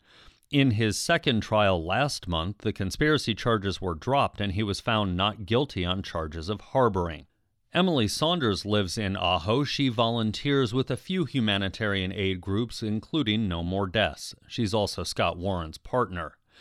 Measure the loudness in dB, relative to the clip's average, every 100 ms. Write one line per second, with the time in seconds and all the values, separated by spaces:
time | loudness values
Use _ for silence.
0 | _ -20 -20 -20 _ 2 4 4 2 0
1 | 0 2 2 0 2 4 4 2 0 0
2 | 0 -4 -4 -2 -2 -4 -4 -2 -4 0
3 | 2 2 0 -2 0 0 0 -4 -4 -4
4 | 0 2 2 0 -2 -2 -2 -2 0 0
5 | 2 0 0 -2 0 0 0 -2 -2 -2
6 | -4 -6 -6 -6 -6 -6 -2 2 2 2
7 | -2 -4 -14 _ _ _ _ 0 2 4
8 | 2 2 0 2 2 0 2 0 2 -2
9 | -2 0 2 2 2 0 0 0 0 2
10 | 2 2 0 0 0 2 2 0 -2 -4
11 | -4 -2 -2 0 0 0 -2 -2 -2 0
12 | -2 -2 -2 -2 -2 -2 -2 -4 -4 -4
13 | -2 -2 0 0 0 -2 -2 -2 0 2
14 | 0 -2 -12 -16 -10 -4 0 0 0 -2
15 | -6 -2 0 0 -2 -2 -4 -10 -4 -2
16 | 0 -4 -10 -12 _ -20